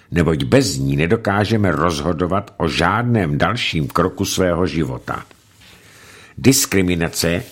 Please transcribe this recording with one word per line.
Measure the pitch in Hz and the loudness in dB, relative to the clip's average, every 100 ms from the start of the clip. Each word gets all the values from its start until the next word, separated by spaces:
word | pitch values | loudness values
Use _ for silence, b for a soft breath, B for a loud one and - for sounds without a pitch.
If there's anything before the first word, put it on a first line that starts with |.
| b | b
neboť | 85 80 80 | 0 2 0
bez | 64 127 139 67 | 4 4 2 -2
ní | 67 69 | -2 0
nedokážeme | 82 113 - 101 104 110 98 | 0 0 0 0 2 2 2
rozhodovat | 73 82 78 73 85 85 95 107 - | 2 0 0 -2 -2 -2 -2 -4 -4
o | 85 | -4
žádném | 73 85 104 120 117 85 73 | 2 2 2 0 0 0 0
dalším | 82 113 - 82 69 | 0 -2 -4 -4 -2
kroku | - 90 - 95 | 0 0 0 -4
svého | - 92 85 87 | 0 0 2 0
života. | 76 71 62 - 58 - - _ B B B B B B B B B | -2 -4 -6 -10 -10 -12 -20 _ B B B B B B B B B
Diskriminace | 117 135 - 98 92 87 82 - 82 87 117 | 4 4 2 0 0 0 -2 -2 -2 -2 -6